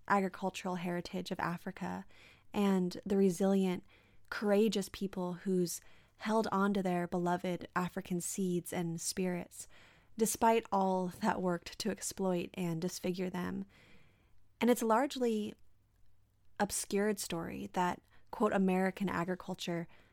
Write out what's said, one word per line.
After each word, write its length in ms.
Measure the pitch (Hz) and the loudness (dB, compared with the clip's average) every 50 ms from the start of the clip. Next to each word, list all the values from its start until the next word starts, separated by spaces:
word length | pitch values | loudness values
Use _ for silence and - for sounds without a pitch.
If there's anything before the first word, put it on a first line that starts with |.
| - - | -2 2
agricultural 680 | 196 202 190 185 - - 196 185 - - - 185 180 | 2 2 2 0 -2 -4 -4 -4 -4 -4 -6 -4 -4
heritage 560 | 180 175 180 175 175 - - - 180 180 - | -4 -4 -4 -4 -4 -4 -6 -6 -8 -6 -6
of 80 | 185 - | -4 -2
Africa 640 | - 165 175 170 - 190 - - 185 180 185 185 190 - - - - - - - _ - - | -2 -2 -4 -4 -8 -10 -10 -8 -8 -8 -8 -8 -10 -14 -18 -20 -20 -20 -20 -20 _ -6 -2
and 460 | 208 202 196 190 185 180 175 - - - | 0 2 4 4 2 2 0 -4 -6 -4
the 100 | 190 208 | 0 2
resilient, 680 | 196 196 190 170 - 196 190 196 196 190 185 180 - - - - - - _ - - - - | 4 4 4 4 4 2 4 4 4 2 2 0 -2 -6 -12 -20 -20 -20 _ -20 -20 -12 -10
courageous 600 | - - 226 208 202 202 220 220 - 202 190 - | -6 -2 0 4 4 6 6 4 2 0 -2 -4
people 480 | - - 202 196 - 190 180 175 175 170 - | -6 -6 -6 -6 -4 -4 -4 -4 -6 -4 -2
who's 340 | 196 185 180 180 165 - - - - - - - _ _ - | 0 2 2 2 0 -2 -6 -12 -16 -20 -20 -20 _ _ -8
held 320 | - 214 214 226 220 - | -4 0 2 2 2 2
on 220 | 202 196 196 208 196 | 2 2 2 2 2
to 100 | 196 185 | 2 2
their 240 | 185 180 175 175 170 | 2 0 0 0 0
beloved 640 | - 180 175 175 180 175 - 185 175 170 - - - | 0 0 2 2 0 0 0 -2 -4 -4 -6 -4 -2
African 460 | 185 180 170 - 196 - - 180 175 | -2 -2 -2 -4 -6 -4 -4 -4 -2
seeds 540 | - - - - 190 180 175 175 - - 180 | -2 -4 -4 -2 0 0 0 0 -2 -2 -4
and 260 | 180 170 165 165 170 | -4 -2 -2 -4 -4
spirits, 720 | - - - 190 185 180 180 175 - - - - - - - - - - - - _ - - 220 | -6 -4 -2 -2 -2 -2 -2 -4 -6 -8 -12 -16 -18 -18 -20 -20 -20 -20 -20 -20 _ -14 -4 0
despite 480 | 226 214 - - 233 226 226 226 220 - - | 0 0 2 4 4 6 6 4 2 0 0
all 400 | 196 190 190 185 185 185 180 - - | 2 2 2 2 0 0 -2 -4 -2
that 200 | 208 - - 202 | -2 0 0 0
worked 380 | 185 185 175 170 - - - - | 0 0 0 -2 -4 -8 -10 -6
to 100 | - 196 | -4 -4
exploit 600 | 190 - - - - - 190 185 180 175 - - - | -4 -4 -6 -8 -4 -2 0 0 0 0 -2 -4 -4
and 260 | - 180 170 165 160 | -4 -2 -2 -2 -2
disfigure 480 | 180 180 - - - 185 180 185 185 185 | -2 -4 -4 -4 -4 -4 -2 -2 -4 -4
them. 340 | 180 180 180 180 190 196 196 - - - - - - - - - _ _ _ _ - - - - - - | -4 -4 -4 -4 -4 -6 -8 -10 -14 -20 -20 -20 -20 -20 -20 -20 _ _ _ _ -20 -20 -20 -20 -2 2
And 100 | 226 233 | 4 4
it's 140 | 247 - 233 | 6 4 4
largely 680 | 220 214 226 277 294 - 269 247 233 220 214 208 220 - - - - - - _ _ _ _ - - - - - _ _ _ _ - - - | 4 4 4 4 2 0 0 2 2 2 0 -2 -4 -8 -12 -18 -20 -20 -20 _ _ _ _ -20 -20 -20 -20 -20 _ _ _ _ -12 -4 -2
obscured 580 | 208 202 - - - - 202 196 202 214 208 - | -2 -2 -2 -4 -2 0 2 2 4 2 2 0
story 520 | - - 175 165 170 180 - - - 202 | -2 -4 -4 -4 -4 -6 -6 -8 -8 -4
that, 300 | - 185 180 180 - - - _ - - - - | 0 0 0 2 0 -2 -8 _ -20 -20 -20 -12
quote, 220 | - - 226 214 | -2 0 2 2
American 560 | 214 196 190 190 185 185 190 190 185 - 202 - | 4 4 4 4 4 4 2 0 0 -2 -2 -2
agriculture, 800 | - 170 170 185 180 - - - 185 - - 180 170 165 165 - - - - - | 0 0 -2 -2 -4 -6 -6 -8 -8 -6 -4 -4 -4 -4 -6 -8 -12 -18 -20 -20